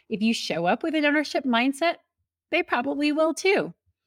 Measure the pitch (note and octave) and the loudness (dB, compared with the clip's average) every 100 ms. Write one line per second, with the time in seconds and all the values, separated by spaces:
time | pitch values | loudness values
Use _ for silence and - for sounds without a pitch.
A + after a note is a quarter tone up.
0 | - G3+ A3 A3 - E3 F3 A#3+ E4 D#4 | -8 -2 0 0 -2 -2 0 0 0 0
1 | D4 D4+ C#4+ E4+ C4+ A#3 C4 C#4 E4 - | 2 0 0 -4 0 0 0 0 -2 -4
2 | _ _ _ _ - D#4+ F4 C#4 C4 C#4+ | _ _ _ _ -4 -2 0 -2 -2 0
3 | D4 D4 D#4+ D#4+ F#4+ G4 D#3+ - _ _ | 0 2 0 0 2 2 0 -8 _ _